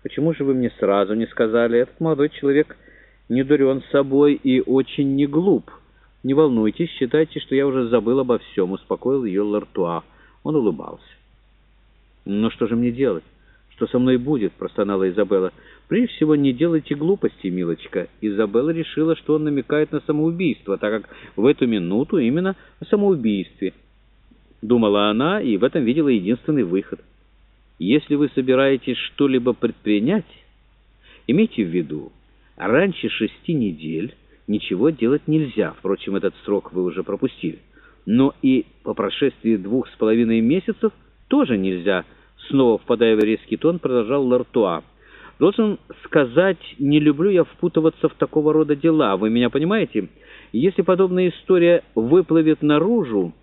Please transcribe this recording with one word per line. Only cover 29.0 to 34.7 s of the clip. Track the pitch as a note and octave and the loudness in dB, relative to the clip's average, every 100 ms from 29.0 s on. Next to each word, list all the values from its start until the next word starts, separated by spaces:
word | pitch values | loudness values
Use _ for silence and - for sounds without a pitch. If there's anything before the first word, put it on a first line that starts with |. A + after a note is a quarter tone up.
| - - C#3+ C3 B2 | -10 -2 0 2 0
предпринять, | A#2 A#2 - G#2+ G#2 A#2+ G#3 - - _ _ _ _ _ _ _ - - | -2 -4 -4 -2 0 0 -2 -4 -20 _ _ _ _ _ _ _ -14 -2
имейте | D3 A3+ - F#2 | 0 0 0 -2
в | |
виду, | F2 D#2 D2+ C2+ _ _ _ _ - | -2 -4 -10 -12 _ _ _ _ -8
раньше | F#2 B2+ G3 - - | 0 0 0 -4 -8
шести | - A2 - - | -4 -6 -6 -6
недель | D#3 G#2+ D#2 D#2+ D#2+ A2+ - _ _ - | -2 -2 -6 -8 -8 -8 -12 _ _ -6
ничего | G#2+ - | -6 -4